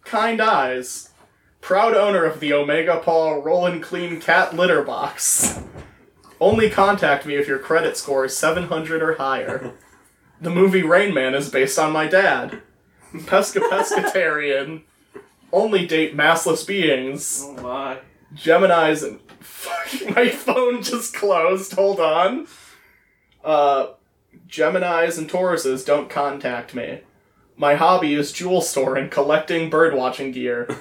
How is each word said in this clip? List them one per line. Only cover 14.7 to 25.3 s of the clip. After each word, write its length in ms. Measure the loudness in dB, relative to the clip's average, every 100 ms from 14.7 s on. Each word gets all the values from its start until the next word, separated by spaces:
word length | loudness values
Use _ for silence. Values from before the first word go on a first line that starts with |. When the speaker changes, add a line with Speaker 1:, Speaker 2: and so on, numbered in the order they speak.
| -10 _ _ _ -20 -20 _ _
Speaker 1:
Only 320 | 0 2 0
date 320 | 0 0 -2 2
massless 480 | 4 4 2 -2
beings. 800 | -2 -2 0 0 -2 -8 -8 -8
Speaker 3:
Oh 160 | -10 -12
my. 380 | -8 -8 -8 -10 -14 _ _ -10
Speaker 1:
Geminis 680 | 4 6 6 4 4 0
and, 140 | -4 -10 _ -20
fuck, 680 | -20 -16 -10 -8 -8 -10 -4
<laughs> 40 | 2
my 120 | 2
phone 520 | 0 -2 0 0 -2
just 320 | -4 -6 -8 -4
closed. 560 | 0 2 2 0 -4
Hold 260 | 0 0 2
on. 480 | 2 2 0 -2 -10 -18 -20 -20 _ _ _ _ _ _
Uh, 440 | 0 2 4 2 -2 -8 _ _ _ _ -18
Geminis 720 | -2 0 2 0 0 0 -2
and 100 |
Tauruses, 560 | -4